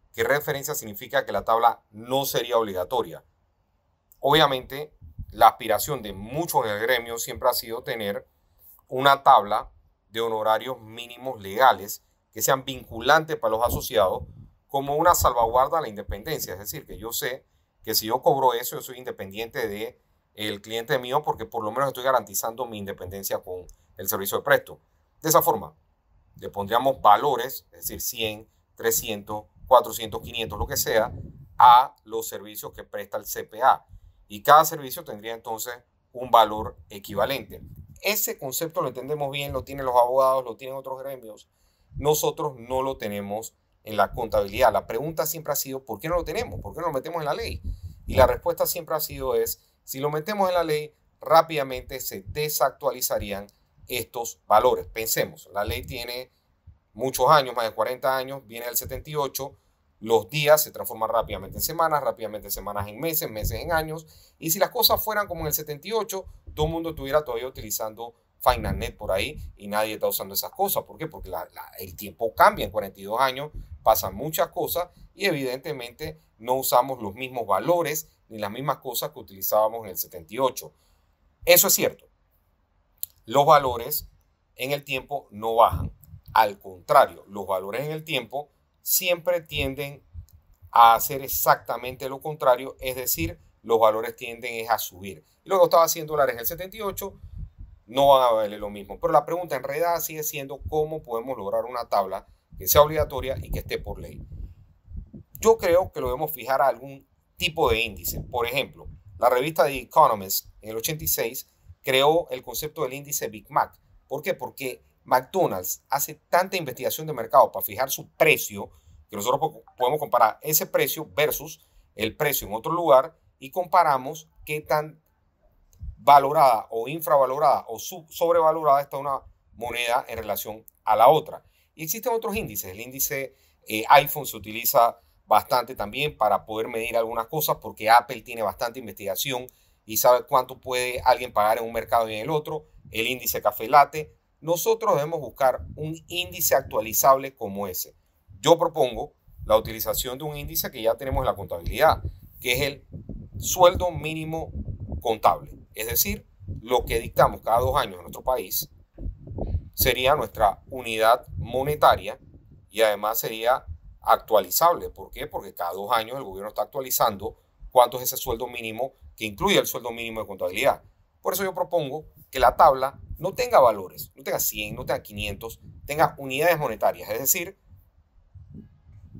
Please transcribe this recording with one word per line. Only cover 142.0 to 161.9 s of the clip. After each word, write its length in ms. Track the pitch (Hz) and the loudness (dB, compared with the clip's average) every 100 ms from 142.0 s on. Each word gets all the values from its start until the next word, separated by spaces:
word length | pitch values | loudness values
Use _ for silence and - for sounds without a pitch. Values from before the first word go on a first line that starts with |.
| 110 | 2
y 40 | |
en 80 | 107 | -2
el 80 | 127 | -2
otro. 380 | 156 151 156 - - - | -4 -4 -10 -12 -20 -8
El 160 | 110 117 | -4 -2
índice 340 | 123 120 113 | -2 -4 -2
Café 260 | 107 - 113 | -2 -2 4
Latte. 480 | 147 143 156 151 _ _ _ | 6 6 2 -10 _ _ _
Nosotros 540 | 151 170 226 226 240 151 | -4 -2 0 0 2 0
debemos 240 | 151 165 | 0 -6
buscar 460 | 123 - 131 - - - | -8 0 2 2 -6 -10
un 260 | 156 160 - | -10 -10 -8
índice 480 | 175 180 180 - 143 | -8 -6 -4 2 2
actualizable 800 | - 117 110 104 143 135 135 - | 0 -4 -2 2 6 4 2 -8
como 320 | 104 98 98 | -8 -6 -6
ese. 300 | 90 - _ _ _ _ - | -8 -10 _ _ _ _ 0
Yo 180 | 147 165 | 6 6
propongo 560 | 175 156 127 113 143 _ _ - | 4 0 -2 -2 -12 _ _ -8
la 140 | - 110 | 4 4
utilización 600 | 110 113 110 101 127 131 | 4 -6 -4 -4 -4 -6
de 60 | |
un 140 | 151 147 | -8 -10
índice 340 | 143 160 202 | -8 -6 -6
que 100 | 127 | -2
ya 140 | 110 113 | 0 0
tenemos 280 | 135 135 | -2 -2
en 20 | 123 | 0
la 100 | 95 | -2
contabilidad, 680 | 90 87 87 110 156 117 - - - - | -6 -10 -6 2 4 4 -4 -14 -20 -6
que 140 | 123 | -2
es 80 | 123 | 0
el 260 | 139 139 - - - - - - | -2 -6 -14 -18 -14 -14 -14 -10
sueldo 540 | - 180 180 185 180 | -4 6 6 6 -2
mínimo 640 | 151 156 160 160 160 156 - - - - - | -4 -6 -6 -6 -8 -8 -10 -10 -10 -10 -6
contable. 580 | 120 107 110 78 - - - | -2 2 4 2 -2 -20 -14
Es 140 | 104 113 | -10 -4
decir, 380 | 113 104 107 - - - - | -2 -2 -4 -10 -16 -12 -10
lo 240 | 113 123 - | 0 0 2
que 160 | 117 | -2
dictamos 400 | 123 - 139 107 | 0 2 2 2
cada 180 | - 117 | 2 2
dos 160 | 131 139 | 2 0
años 200 | 113 90 | -2 -6
en 80 | |
nuestro 200 | 85 - | -14 -8
país 480 | 127 127 92 - - - _ - - - - - - - - | -2 -2 -2 -6 -8 -14 _ -12 -12 -10 -12 -10 -6 -6 -6
sería 420 | - 135 123 127 147 | -2 0 2 2 2
nuestra 480 | 107 110 101 - - | -2 0 0 0 -8
unidad 580 | 127 117 110 110 123 - - | -12 -6 2 4 4 0 -10
monetaria 840 | 104 127 139 151 143 | -6 -4 -4 4 4